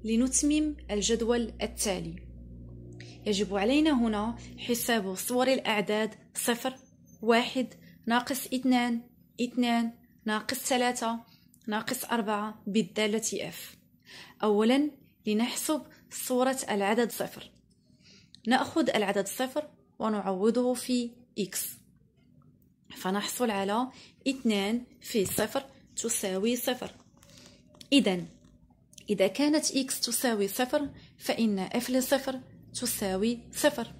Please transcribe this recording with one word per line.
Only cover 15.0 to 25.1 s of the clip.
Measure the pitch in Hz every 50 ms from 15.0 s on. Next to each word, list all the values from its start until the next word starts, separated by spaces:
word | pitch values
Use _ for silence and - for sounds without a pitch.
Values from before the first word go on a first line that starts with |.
| - _ _ _ _
لنحسب | 214 214 214 233 254 - - - - 311 302 311 - - - - _
صورة | - - - - 254 247 254 262 262 262 - -
العدد | 214 202 196 196 220 226 240 226
صفر. | - - - - - - - - _ _ _ _ _ _ _ _ _ _ _ - - - - _ _ - _
نأخذ | 214 247 294 269 269 - 330 311 -
العدد | - 220 208 190 202 202 190
صفر | 190 - - 254 262 - 302 302 294 - _ _ _ _ _
ونعوضه | - 220 214 208 190 190 190 180 196 226 226 247 247 247 254
في | 240 - - 254 247 240 233 233 - - _ _ -
X، | 196 175 - - - - - - - _ _ _ _ _ _ _ _ _ _ - _ - _ _ _ _ _ _ _ _ -
فنحصل | - - 185 190 202 202 - - - 247 226
على | 208 196 196 196 202 226 254 254 - - - - - _ -
اثنان | 262 269 269 - 233 214 202 196 202 220 240 247 - - -
في | - -